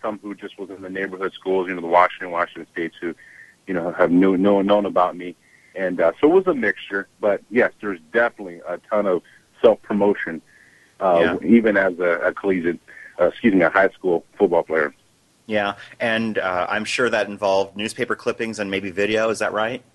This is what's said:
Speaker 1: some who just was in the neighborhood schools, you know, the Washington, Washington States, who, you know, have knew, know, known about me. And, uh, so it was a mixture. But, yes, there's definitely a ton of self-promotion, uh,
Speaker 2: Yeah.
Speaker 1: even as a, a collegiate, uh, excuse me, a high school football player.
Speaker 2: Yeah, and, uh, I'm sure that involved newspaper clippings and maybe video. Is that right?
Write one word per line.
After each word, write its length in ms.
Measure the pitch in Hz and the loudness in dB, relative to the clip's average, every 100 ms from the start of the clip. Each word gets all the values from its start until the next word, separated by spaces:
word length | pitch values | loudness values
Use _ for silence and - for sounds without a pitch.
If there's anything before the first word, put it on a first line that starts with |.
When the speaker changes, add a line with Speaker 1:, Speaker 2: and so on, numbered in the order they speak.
Speaker 1:
some 180 | 113 104 | -10 -10
who 160 | 101 98 | -12 -14
just 220 | 101 - | -14 -14
was 100 | 95 | -14
in 120 | 95 | -14
the 80 | 95 | -10
neighborhood 440 | 95 98 92 95 | -8 -8 -6 -8
schools, 340 | - 95 95 90 | -8 -2 -2 -2
you 60 | 90 | -6
know, 60 | |
the 60 | 82 | 0
Washington, 440 | 87 90 - 92 | 4 4 0 -8
Washington 360 | 85 87 85 80 | -4 -6 -8 -14
States, 240 | - 82 - | -8 -8 -6
who, 140 | 85 78 - - - _ - | -10 -10 -16 -20 -20 _ -8
you 60 | |
know, 180 | 90 85 | -6 -4
have 200 | 85 85 | 0 4
knew, 260 | 87 95 90 | 4 4 4
know, 240 | 101 101 | 4 2
known 240 | 98 104 98 | 4 2 2
about 300 | 87 90 85 | 0 0 -2
me. 180 | 90 85 _ _ _ - | -14 -14 _ _ _ -6
And, 240 | 92 90 | -4 0
uh, 140 | 85 - | 0 4
so 60 | 147 | 4
it 20 | |
was 140 | 185 185 | 4 4
a 60 | |
mixture. 540 | 147 107 - - 98 95 - | 0 -2 -4 -6 -8 -8 -4
But, 220 | 107 98 - | -2 -2 0
yes, 240 | 117 98 - | 0 0 -2
there's 180 | 107 87 80 | -10 -10 -4
definitely 480 | 117 120 - 95 85 85 | -2 -2 -4 -14 -14 -10
a 100 | 87 - | -10 -4
ton 160 | 107 101 | -2 0
of 160 | 90 - _ _ - | -2 -4 _ _ 2
self-promotion, 800 | 117 104 - 104 101 98 - 80 _ _ _ _ _ - | 4 4 0 0 2 0 -4 -10 _ _ _ _ _ -2
uh, 360 | 95 85 85 - | 2 4 4 0
Speaker 2:
Yeah. 60 | 85 | 6
Speaker 1:
even 280 | 117 110 98 | 6 6 2
as 240 | 95 85 | 0 0
a, 200 | 90 85 | -2 0
a 120 | 92 | -2
collegiate, 460 | - 98 92 85 80 _ - - - | -2 -2 -2 -2 -6 _ -20 -14 -2
uh, 60 | 87 | -2
excuse 280 | - 120 | 2 2
me, 80 | 95 | 4
a 80 | 82 | 2
high 200 | 98 95 | 2 0
school 360 | - 92 85 - - | 0 -2 -2 -4 0
football 260 | 98 85 | 2 2
player. 300 | 78 80 73 - _ _ _ _ - | 0 -2 -2 -6 _ _ _ _ -6
Speaker 2:
Yeah, 300 | 107 101 98 - - | -4 -2 -6 -14 -6
and, 380 | 117 113 113 101 | -2 -2 -2 -4
uh, 300 | 92 90 87 | -2 -2 -2
I'm 160 | 104 107 | -4 -4
sure 240 | - 120 | -2 0
that 180 | 110 101 | 0 -2
involved 480 | 101 101 95 95 101 | -2 0 0 0 -6
newspaper 400 | 107 - 120 107 | -8 -6 -6 -4
clippings 440 | 123 107 117 107 | -4 -4 -6 -6
and 120 | 98 | -4
maybe 200 | 95 98 | -4 -6
video. 380 | 87 104 110 110 | -2 0 0 0
Is 100 | 101 | -2
that 120 | 104 | -2
right? 320 | 104 110 127 _ | -2 -4 -6 _